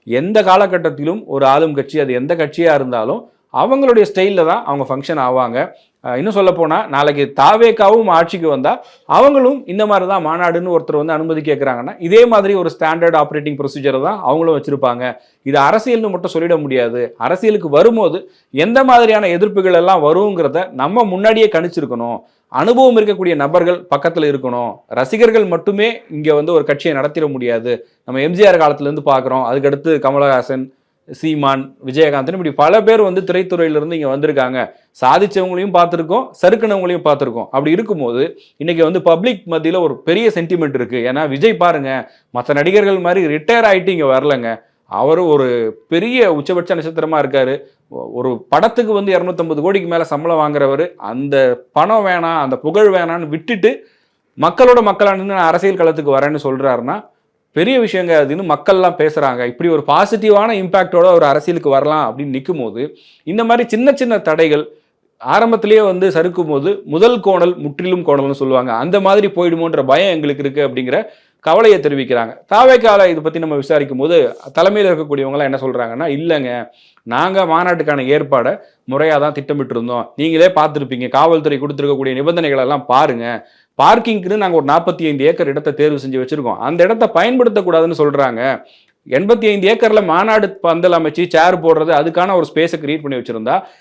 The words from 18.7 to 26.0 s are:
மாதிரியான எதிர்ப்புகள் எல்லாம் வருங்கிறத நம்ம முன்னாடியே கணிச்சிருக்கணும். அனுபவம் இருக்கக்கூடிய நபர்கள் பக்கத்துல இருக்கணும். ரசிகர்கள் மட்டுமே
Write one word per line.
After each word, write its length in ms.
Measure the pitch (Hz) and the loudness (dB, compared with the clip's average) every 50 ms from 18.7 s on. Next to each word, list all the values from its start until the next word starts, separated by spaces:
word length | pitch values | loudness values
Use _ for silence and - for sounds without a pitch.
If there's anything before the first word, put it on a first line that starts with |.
| 233 269 269 | 2 2 4
மாதிரியான 420 | 262 247 240 240 220 214 208 208 | 6 6 6 6 4 2 2 2
எதிர்ப்புகள் 480 | 180 175 175 202 208 185 196 185 185 180 | 0 0 0 0 0 0 0 0 2 4
எல்லாம் 300 | 170 170 185 190 175 147 | 4 4 4 2 2 4
வருங்கிறத 640 | 147 160 180 208 208 196 175 160 135 127 165 185 - | 2 2 2 0 0 0 -2 -2 -2 -2 -4 -4 -6
நம்ம 340 | - 127 135 156 196 247 233 | -6 -6 -4 -2 0 0 0
முன்னாடியே 420 | 196 180 185 202 220 220 226 220 | 0 -2 0 2 2 4 4 4
கணிச்சிருக்கணும். 720 | 208 - 165 165 175 - - 151 117 123 117 117 120 117 - - _ _ _ _ _ | 2 2 0 -2 -4 -6 -6 -6 -6 -6 -6 -8 -8 -8 -10 -12 _ _ _ _ _
அனுபவம் 480 | - 131 156 220 247 254 262 254 233 | -4 -2 0 2 4 4 4 4 4
இருக்கக்கூடிய 380 | 226 214 208 196 180 185 175 165 | 4 2 0 0 -2 -2 -2 -2
நபர்கள் 520 | 147 139 139 160 180 170 175 180 175 180 - - | 0 0 0 2 2 2 2 -2 -2 -4 -4 -2
பக்கத்துல 280 | - - 170 165 175 156 | 0 0 -2 -2 0 0
இருக்கணும். 500 | 147 143 135 131 127 120 120 120 113 95 - _ | 0 0 -2 -4 -4 -4 -4 -6 -6 -8 -12 _
ரசிகர்கள் 580 | - 113 123 131 131 220 214 240 226 220 226 208 | -8 -4 -4 -2 -2 0 2 4 4 4 4 2
மட்டுமே 580 | 185 170 165 - 208 196 202 214 233 226 - | 0 -2 -2 -2 -2 -2 0 0 -2 -2 -6